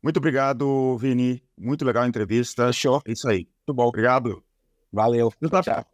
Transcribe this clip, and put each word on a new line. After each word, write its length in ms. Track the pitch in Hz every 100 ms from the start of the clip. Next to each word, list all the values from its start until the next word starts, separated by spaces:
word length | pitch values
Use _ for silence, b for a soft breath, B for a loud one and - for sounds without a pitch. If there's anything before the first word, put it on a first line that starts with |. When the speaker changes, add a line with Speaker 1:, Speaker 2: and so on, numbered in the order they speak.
Speaker 1:
Muito 160 | 147 156
obrigado, 800 | 147 135 135 131 139 135 131 123
Vini. 440 | 131 123 123 123 _ -
Muito 280 | 101 147
legal 180 | 135 113
a 60 | 123
entrevista. 580 | 117 104 113 120 - 123
Speaker 2:
Fechou. 340 | 120 135 135 123
Speaker 1:
É 60 |
isso 160 | 113 123
aí. 200 | 98 85 _ -
Speaker 2:
Muito 80 |
bom. 120 | 131 120
Speaker 1:
Obrigado. 580 | 113 117 127 120 90 _ _ _ _ _
Speaker 2:
Valeu. 400 | 101 113 120 117 -
Speaker 1:
Então 100 | 160
tá, 140 | 185
Speaker 2:
Tchau. 220 | 170 - -